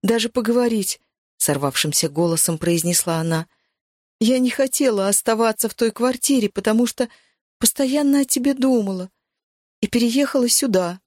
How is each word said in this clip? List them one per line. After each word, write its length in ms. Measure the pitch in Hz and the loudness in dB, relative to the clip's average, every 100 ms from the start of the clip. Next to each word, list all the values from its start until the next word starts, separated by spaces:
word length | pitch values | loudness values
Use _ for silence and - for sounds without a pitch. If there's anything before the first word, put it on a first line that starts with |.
даже 260 | 196 226 226 | 0 0 0
поговорить", 720 | 254 220 233 240 226 196 - _ _ _ _ | -2 0 2 2 0 -4 -8 _ _ _ _
сорвавшимся 680 | - 139 139 - 156 143 160 | -2 -2 -2 -2 -2 0 -2
голосом 480 | 147 170 165 - 160 | 0 0 0 -2 -2
произнесла 580 | 170 170 165 170 - 165 | 0 0 0 -2 -2 -2
она, 300 | 165 165 165 _ _ _ _ _ _ _ | -2 -4 -4 _ _ _ _ _ _ _
"я 180 | 226 254 | 0 2
не 120 | 254 | 0
хотела 580 | - 269 - 277 214 190 | 0 -2 2 0 2 0
оставаться 600 | 202 - 220 226 220 226 | 0 0 0 0 0 -6
в 60 | |
той 160 | - 226 | -2 -2
квартире, 580 | - 247 254 - 269 208 | 0 -2 -2 0 2 0
потому 380 | - 202 220 240 | -2 0 2 0
что 220 | - 240 _ _ _ _ _ | -2 -6 _ _ _ _ _
постоянно 600 | 233 - 269 285 285 277 | -2 0 0 2 2 2
о 40 | |
тебе 300 | 269 - 254 | 2 0 0
думала 560 | 269 262 254 196 190 185 _ _ _ _ _ _ _ | 0 2 2 0 -6 -10 _ _ _ _ _ _ _
и 80 | - | -2
переехала 600 | 240 233 240 277 285 240 | 0 2 2 0 2 2
сюда". 520 | - 277 190 175 185 | 2 2 0 0 -6